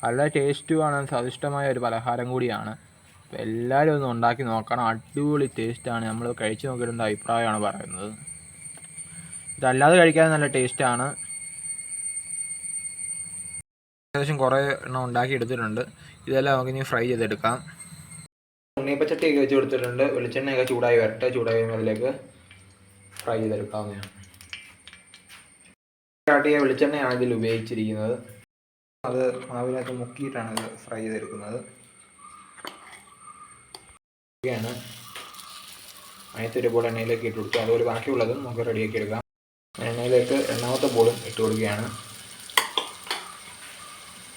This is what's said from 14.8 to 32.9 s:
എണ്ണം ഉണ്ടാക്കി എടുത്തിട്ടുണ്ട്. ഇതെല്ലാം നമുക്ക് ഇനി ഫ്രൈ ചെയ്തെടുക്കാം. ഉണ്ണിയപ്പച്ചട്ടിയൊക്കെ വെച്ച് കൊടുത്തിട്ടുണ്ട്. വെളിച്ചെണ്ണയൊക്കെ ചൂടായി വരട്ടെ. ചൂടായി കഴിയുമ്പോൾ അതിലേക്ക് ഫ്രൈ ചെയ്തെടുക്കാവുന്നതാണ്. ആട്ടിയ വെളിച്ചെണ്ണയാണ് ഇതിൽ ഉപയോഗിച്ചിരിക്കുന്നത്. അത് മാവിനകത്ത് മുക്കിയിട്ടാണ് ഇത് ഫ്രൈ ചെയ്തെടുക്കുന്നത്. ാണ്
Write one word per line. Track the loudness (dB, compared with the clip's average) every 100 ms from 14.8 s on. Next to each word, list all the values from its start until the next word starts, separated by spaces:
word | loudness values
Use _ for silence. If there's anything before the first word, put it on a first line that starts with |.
| -2
എണ്ണം | -4 0
ഉണ്ടാക്കി | 0 2 0
എടുത്തിട്ടുണ്ട്. | 0 -2 -2 -2 -6 -8 -20 -16 0
ഇതെല്ലാം | 2 4
നമുക്ക് | 2 2
ഇനി | -2 0
ഫ്രൈ | 0 2
ചെയ്തെടുക്കാം. | 2 0 2 0 0 -6 -18 -20 -20 -18 -20 -20 _ _ _ _ -6
ഉണ്ണിയപ്പച്ചട്ടിയൊക്കെ | -2 0 2 4 4 6
വെച്ച് | 6 6
കൊടുത്തിട്ടുണ്ട്. | 4 2 0 2 2 2
വെളിച്ചെണ്ണയൊക്കെ | 0 -2 0 2 2
ചൂടായി | 2 6 6
വരട്ടെ. | 6 2 0 2
ചൂടായി | 2 2
കഴിയുമ്പോൾ | 2 0
അതിലേക്ക് | 0 0 0 -4 -10 -20 -20 -20 -20 -20 -20 -20 -20 -10
ഫ്രൈ | -4 0
ചെയ്തെടുക്കാവുന്നതാണ്. | 0 -2 -4 -6 -6 -8 -12 -16 -20 -20 -18 -16 -18 -20 -20 -20 _ -20 _ -20 -20 _ -20 _ _ _ _ _ 4 4
ആട്ടിയ | 6 4 4
വെളിച്ചെണ്ണയാണ് | 4 2 2 0 0
ഇതിൽ | 2 2
ഉപയോഗിച്ചിരിക്കുന്നത്. | 0 0 -2 -2 -2 -2 -2 -4 -6 -20 -20 _ _ _ _ _ -4
അത് | 0 0 -2 -8
മാവിനകത്ത് | -4 -2 -4 -4 -6
മുക്കിയിട്ടാണ് | -8 -8 -8 -6 -6 -6
ഇത് | -6 -12
ഫ്രൈ | -12 -8
ചെയ്തെടുക്കുന്നത്. ാണ് | -4 -6 -8 -12 -10 -10 -10 -20 -20 _ _ _ -20 -20 -20 -18 -18 -18 -20